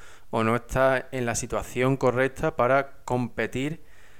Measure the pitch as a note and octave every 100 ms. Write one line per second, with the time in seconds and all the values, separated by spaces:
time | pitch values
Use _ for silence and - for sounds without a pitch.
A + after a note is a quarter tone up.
0 | - - - A#2 A2 A#2+ - C3 C3+ C3
1 | - C3 A#2+ A2+ A#2+ A2 - B2 B2+ C3+
2 | B2+ A#2+ C3 - D#3+ - A#2+ C3+ C#3 -
3 | - B2 A#2 - A2 B2+ C#3+ D#3+ - -
4 | -